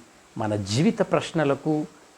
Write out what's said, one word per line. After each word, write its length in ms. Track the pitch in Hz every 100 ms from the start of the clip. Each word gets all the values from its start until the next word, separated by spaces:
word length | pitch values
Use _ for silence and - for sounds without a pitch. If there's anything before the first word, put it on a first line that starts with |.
| - - - -
మన 180 | 107 104
జీవిత 460 | 95 113 202 220
ప్రశ్నలకు 840 | 185 160 - 165 147 139 156 151 151 - -